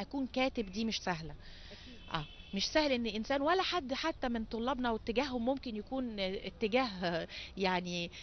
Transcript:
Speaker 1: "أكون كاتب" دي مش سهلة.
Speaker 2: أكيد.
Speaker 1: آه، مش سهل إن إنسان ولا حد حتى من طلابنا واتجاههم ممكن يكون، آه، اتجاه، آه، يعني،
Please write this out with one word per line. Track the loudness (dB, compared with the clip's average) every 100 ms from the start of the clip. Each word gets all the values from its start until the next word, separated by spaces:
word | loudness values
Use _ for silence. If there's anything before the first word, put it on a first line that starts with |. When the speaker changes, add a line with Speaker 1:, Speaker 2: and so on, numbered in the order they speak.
Speaker 1:
"أكون | -4 -2 0
كاتب" | 2 2 2 -2
دي | 0
مش | 0 0
سهلة. | -2 -2 -4 -10 -12 -14 -14
Speaker 2:
أكيد. | -14 -14 -14 -6
Speaker 1:
آه، | -4 -4 -10 -6
مش | -2 2
سهل | 4 4
إن | 4 0
إنسان | -2 0 2
ولا | 4 4
حد | 4 0 0
حتى | -2 -2 0 0
من | 0
طلابنا | 0 0 0 2 2
واتجاههم | 0 0 2 2 2
ممكن | 2 0 0 -6
يكون، | -2 -2 -2 0
آه، | 0 0 -4
اتجاه، | 0 2 4 2 2
آه، | 0 2 -2 -8 -10 0
يعني، | 2 2 0 -2 -2 -6